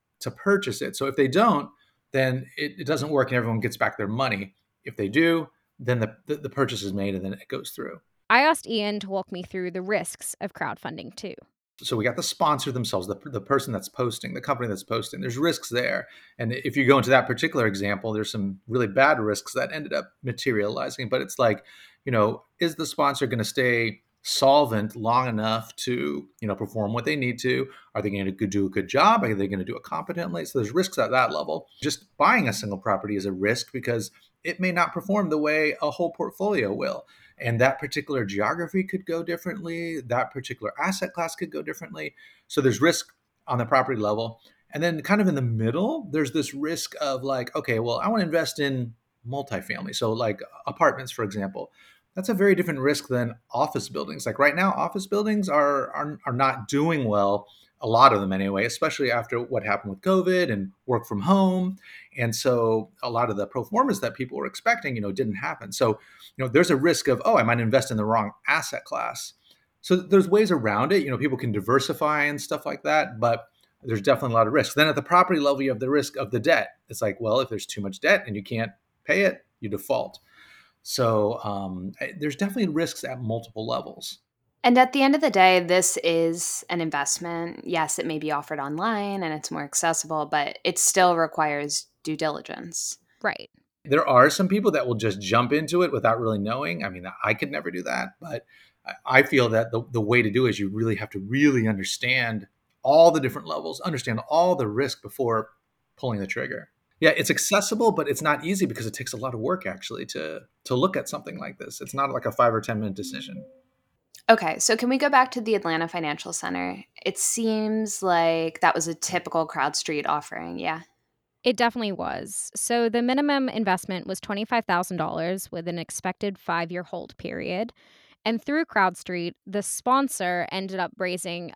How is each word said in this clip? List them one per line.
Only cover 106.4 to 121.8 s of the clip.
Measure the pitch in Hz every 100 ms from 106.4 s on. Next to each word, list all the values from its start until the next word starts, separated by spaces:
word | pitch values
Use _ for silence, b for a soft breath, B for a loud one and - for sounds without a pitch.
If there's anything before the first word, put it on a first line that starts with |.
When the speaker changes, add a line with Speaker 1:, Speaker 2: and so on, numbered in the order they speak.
| 135 - - _ _ _
Speaker 1:
Yeah, | 156
it's | 156 -
accessible, | 151 - 202 202 220 226
but | 180 143
it's | 139
not | 156 147 160
easy | 196
because | 156 110 113
it |
takes | - 123
a | 113
lot | 131
of | 120
work | 127 185 98
actually | 92 - - -
to, | - 78 80 - _
to | -
look | 127 185 147
at | -
something | 147 - -
like | - -
this. | - -
It's | -
not | 135 139
like | 135
a | 120
five | - 120
or | 113
ten | 107 107
minute | 107
decision. | 95 98 - - 95 - _ _ _ _ _ _ - -
Speaker 3:
Okay, | 226 165 -
so | -
can | 226 247
we | 262
go | 285
back | 277 262
to | 254
the | 220
Atlanta | 208 175 160 165
Financial | 180 156 147 -
Center? | 165 180 180 180 190 - -
It | - -
seems | - - 226 220 214 220 214 -
like | 190 170 165 165 160 -
that | 170
was | 170 165
a |
typical | 160 - 180 - 165 156
CrowdStreet | - 139 147 - 147 143
offering, | 147 - - 170 170
yeah? | 170 160 - _ _ _ _ _
Speaker 2:
It | 247 247
definitely | 233 240